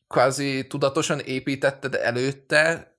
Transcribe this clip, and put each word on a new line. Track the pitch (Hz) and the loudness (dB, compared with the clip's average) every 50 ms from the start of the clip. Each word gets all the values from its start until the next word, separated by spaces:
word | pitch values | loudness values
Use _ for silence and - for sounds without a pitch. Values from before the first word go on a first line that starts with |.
| _ _ | _ _
kvázi | - 135 127 135 131 139 143 139 135 131 131 | 2 4 4 4 4 0 -2 -2 -2 -4 -6
tudatosan | - - 139 143 139 139 160 147 - 160 143 | -6 -4 0 0 0 0 0 -2 0 -2 -4
építetted | - - 131 131 - 147 139 135 - 139 139 - - 131 - | -4 -4 -6 -4 -2 -4 -4 0 0 0 0 0 -6 -6 -4
előtte, | - 71 113 120 123 127 135 135 135 _ _ 156 151 156 165 165 - - _ _ | 0 0 0 0 0 -2 -2 -2 -6 _ _ 2 2 4 2 0 -2 -8 _ _